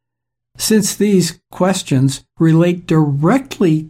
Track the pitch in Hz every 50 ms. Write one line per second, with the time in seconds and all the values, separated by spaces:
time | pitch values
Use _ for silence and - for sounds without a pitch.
0 | _ _ _ _ _ _ _ _ _ _ _ - - - 220 214 208 - - -
1 | 196 214 202 180 185 165 - _ _ _ - - 180 190 185 185 - - 147 131
2 | 135 135 135 - - _ _ - 165 160 160 165 175 175 175 180 - - 165 156
3 | 156 147 139 139 151 175 240 269 269 - - - 214 165 156 156 156